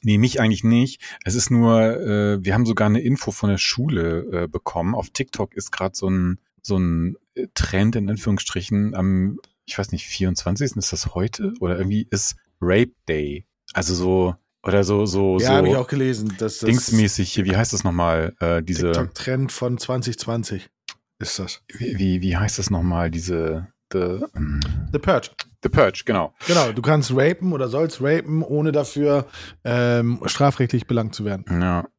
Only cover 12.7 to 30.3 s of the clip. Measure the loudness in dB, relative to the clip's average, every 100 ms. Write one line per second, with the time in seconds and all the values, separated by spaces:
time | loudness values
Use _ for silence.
12.7 | 4 2 _ -4 -4 -2 -8 -14 _ -8
13.7 | -4 -2 0 2 4 2 -2 _ _ 0
14.7 | 2 4 2 2 2 2 2 4 4 4
15.7 | 2 0 -2 0 -2 -4 -4 -6 -2 2
16.7 | 2 4 4 4 2 -2 0 0 2 0
17.7 | 0 0 2 2 2 0 -2 0 0 0
18.7 | -2 0 0 -2 -6 -4 -2 -2 -4 -4
19.7 | -4 -4 -4 -4 -6 -4 -4 -4 -8 -10
20.7 | _ -18 -18 _ _ -10 -8 -8 -12 _
21.7 | -10 -6 -2 0 0 0 0 -2 -2 -2
22.7 | 0 0 0 -2 -4 -4 -2 -2 -4 -8
23.7 | _ _ -4 -2 -4 -8 -6 -4 -2 -2
24.7 | -4 -4 -4 2 0 0 -14 -16 _ -2
25.7 | 4 2 2 -2 0 -2 _ 0 2 2
26.7 | 0 2 2 2 2 2 2 -2 -2 -2
27.7 | 0 -2 -2 0 0 0 -2 0 0 2
28.7 | 0 -2 0 2 2 0 -12 -20 -12 -2
29.7 | 2 4 4 2 0 -4